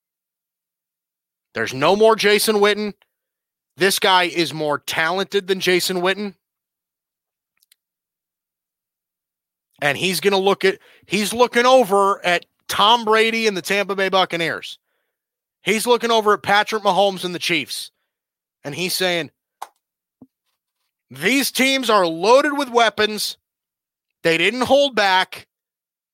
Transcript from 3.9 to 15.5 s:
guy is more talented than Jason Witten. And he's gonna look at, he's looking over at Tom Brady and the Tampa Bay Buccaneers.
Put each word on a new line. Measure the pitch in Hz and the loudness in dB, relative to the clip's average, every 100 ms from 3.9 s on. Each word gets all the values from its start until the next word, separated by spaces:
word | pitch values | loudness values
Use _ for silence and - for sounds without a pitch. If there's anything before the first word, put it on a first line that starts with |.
| - | 0
guy | 202 185 | 2 2
is | 175 151 156 | 2 -2 -4
more | 156 151 143 | -4 -4 -4
talented | - - 160 185 190 202 190 | -6 -4 -2 -2 -4 -4 -4
than | 190 | -4
Jason | 180 180 - 185 | 0 0 -2 -2
Witten. | 180 190 208 - _ _ _ _ _ _ _ _ _ _ _ _ _ _ _ _ _ _ _ _ _ _ _ _ _ _ _ _ _ _ _ _ _ - | -2 -4 -8 -14 _ _ _ _ _ _ _ _ _ _ _ _ _ _ _ _ _ _ _ _ _ _ _ _ _ _ _ _ _ _ _ _ _ -6
And | 147 131 | -4 -2
he's | 180 170 | -2 -2
gonna | 196 196 | 0 0
look | 196 190 | 0 0
at, | 190 175 _ _ - | 0 -2 _ _ -6
he's | 196 196 | -4 -2
looking | 226 240 240 247 | 0 0 2 4
over | 262 202 202 196 202 180 | 4 4 4 2 2 0
at | 175 - _ - | -2 -4 _ -8
Tom | - 202 233 | 0 2 2
Brady | 214 220 226 226 220 | 2 2 2 0 -2
and | 185 | -4
the | |
Tampa | - 202 190 196 | -4 -4 -2 -2
Bay | 190 | 0
Buccaneers. | 190 180 170 160 98 - - _ _ _ _ _ _ _ | 0 0 -2 -6 -6 -12 -18 _ _ _ _ _ _ _